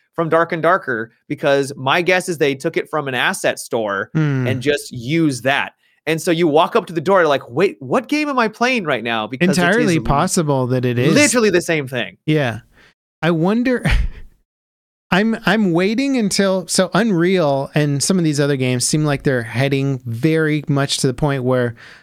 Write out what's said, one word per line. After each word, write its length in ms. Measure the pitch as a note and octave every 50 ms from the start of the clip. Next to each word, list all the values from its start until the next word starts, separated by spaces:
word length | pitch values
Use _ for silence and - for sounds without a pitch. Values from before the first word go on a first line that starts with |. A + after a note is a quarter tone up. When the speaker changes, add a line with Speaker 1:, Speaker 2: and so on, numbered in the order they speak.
| _ _ _
Speaker 1:
from 160 | - E3+ D#3
Dark 240 | D#3+ E3 E3 E3 F3+
and 100 | E3 D#3
Darker, 480 | E3 F#3 F#3+ - - B2 G#2+ A#2 C3+ _ _ _
because 460 | - D3+ - - D3+ C#3 C#3 C#3 C3 C#3
my 260 | - B2+ C3+ D3+ F3+
guess 280 | E3+ E3+ F#3 F#3 F3 F#3+
is 80 | E3+
they 180 | C3+ D#3 C#3+ C#3
took 220 | C3+ - E3 D#3+
it 120 | F3+ - -
from 200 | - D3+ C#3+ C#3
an 60 | B2+
asset 440 | B2 C#3 E3+ G3 - - C#3 A#2 -
store 500 | - - - A#2 A2 G2+ G2 G2 G#2+ - -
Speaker 2:
Hmm. 340 | D#3 D#3 D3 C#3 C3 B2+
Speaker 1:
and 140 | B2 C3+ C3
just 280 | B2 D3 D3 C#3+ - -
used 540 | B2+ B2 A2+ B2+ D#3+ E3 E3 D3+ C3 A#2 G#2
that. 300 | C3 C#3+ C3 F#2 - - _ _ _ _ _ -
And 160 | D3 D#3+ D#3+
so 100 | - F#3
you 160 | E3 E3 F3
walk 300 | D#3+ C#3 D#3 F3+ F#3+ -
up 80 | A3+ F3
to 80 | - E3
the 80 | E3
door, 180 | C#3 F3+ G3 F#3+
you're 80 | E3
like, 220 | D3+ C#3+ - - -
"Wait, 260 | A#2+ C#3+ F#3+ - - -
what 260 | C3+ B2 E3 B3+ A3+
game 220 | - C#4+ D4+ D4+ D4
am 100 | C4+ B3+
I 80 | A3+
playing 380 | G#3+ A3 - A#3 B3+ C4 A#3 F3+
right 180 | D3+ C3+ A2 A2+
now?" 240 | A#2+ A#2 A2 G#2+
Because 300 | G#2+ B2+ B2 E3+ - C#3+
it 40 | F3
Speaker 2:
Entirely 360 | F3 F3 G3+ A#3+ B3 G3+ E3+
Speaker 1:
is 60 | D#3 -
Speaker 2:
possible 640 | - C3+ C#3+ E3+ F#3+ - F#3 D#3+ D3 C#3+ C3 B2+
that 180 | A#2+ B2+ B2+ B2
it 120 | B2 A#2+
is. 160 | A#2+ B2+ D3 F#3
Speaker 1:
literally 360 | C#4 D4 - - B3 A3 G#3
the 100 | F3 F3
same 240 | D#3+ - E3 D3+ C#3
thing. 300 | B2+ C3+ A#2+ G#2 F2+ F#2 - -
Speaker 2:
Yeah. 340 | D#3 D3+ D#3 C#3 A#2+ A2 A2+ - _ _ _ - _ _ _ _ _ _ -
I 100 | - E3
wonder, 520 | F3 D#3+ D#3+ F#3 G#3+ A#3 B3 C4 B3 A#3 -
<laughs> 80 | E3+ - - - - - - - - _ _ _ _ _ _ _ _ _ _ _ _ _ _ _ -
I'm, 280 | F3+ F3+ G#3+ A3+ A3+ E3 -
I'm 260 | E3+ F#3+ A3 G#3+ F3+
waiting 460 | D#3+ E3+ F#3 F#3+ A3+ A3 C#4 C#4 C4+
until, 500 | B3+ G#3+ F#3 - - G3 F#3+ F#3+ F#3 E3
so 220 | - - - F#3 F3 -
Unreal 800 | E3+ A#3 A3+ F#3+ D#3+ E3+ F3+ F#3+ F3+ D#3+ C#3+ C#3 C3+ C#3 - -
and 300 | D#3 D3 D3 C#3+ C#3 -
some 140 | - F#3+
of 80 | F#3 E3+
these 160 | D#3 D3 C#3
other 160 | C#3+ C#3+ C#3+
games 280 | B2+ C3 B2+ B2+ B2 -
seem 200 | - - D3+ D3+
like 180 | D3 C#3+ C3+ -
they're 180 | D3 C3 B2 A2+
heading 560 | A2+ A2+ A#2 C3+ C#3 C#3 C3+ C3+ C#3 C3+ B2+
very 680 | - A#2+ A2+ A2+ C#3 D#3+ D#3+ D#3+ D#3+ D3+ D3+ D3+ C#3+
much 300 | - C#3+ C#3 C3+ - -
to 100 | - -
the 60 | C3+ A#2+
point 300 | - D#3 D3 C#3 C3+ B2
where 300 | B2+ B2+ B2+ A#2+ A#2+ A#2 - - - - -